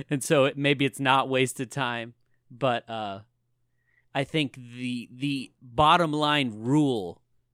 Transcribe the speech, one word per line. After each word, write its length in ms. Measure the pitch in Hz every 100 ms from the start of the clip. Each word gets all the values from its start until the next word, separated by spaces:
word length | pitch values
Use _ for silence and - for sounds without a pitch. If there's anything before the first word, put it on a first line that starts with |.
| -
And 140 | 147
so 220 | - 156 135
it, 100 | 139
maybe 280 | 139 139 139
it's 140 | -
not 300 | 135 135 127
wasted 420 | 131 131 - 123
time, 420 | 143 127 117 117 - _ _ _
but, 360 | 120 131 120 -
uh, 340 | 113 104 98 104 _ _ _ _ _ _ _ _
I 100 | 143
think 300 | 139 160 143 131
the, 540 | 120 120 127 123 110
the 400 | 123 143 139 120 _
bottom 480 | 127 117 151 175 165
line 400 | 151 147 147 127 107
rule 680 | 113 151 143 117 87 - _ _ _